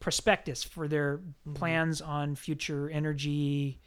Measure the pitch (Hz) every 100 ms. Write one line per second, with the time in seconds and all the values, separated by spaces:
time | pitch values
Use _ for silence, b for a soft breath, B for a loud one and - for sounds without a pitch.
0 | - - - 196 - 123 - 170 151 151
1 | 143 143 180 - 151 143 170 165 160 151
2 | 156 147 147 143 - 151 - 147 143 151
3 | 151 143 147 147 143 143 143 131